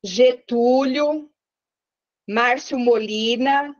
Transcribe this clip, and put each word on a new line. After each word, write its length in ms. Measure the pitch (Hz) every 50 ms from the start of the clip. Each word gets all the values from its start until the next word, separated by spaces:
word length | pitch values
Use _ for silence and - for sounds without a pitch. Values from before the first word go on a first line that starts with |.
| -
Getúlio, 1300 | 190 180 208 254 254 247 247 _ - 247 233 233 247 254 262 277 262 254 294 294 294 302 311 294 294 _ _ _ _ _ _ _ _ _ _ _ _ _ _ _ _ _ _ _ -
Márcio 480 | 202 226 240 247 247 269 - - -
Molina 960 | 247 240 240 233 220 220 208 214 214 220 226 240 233 254 269 277 277 285 285 285 _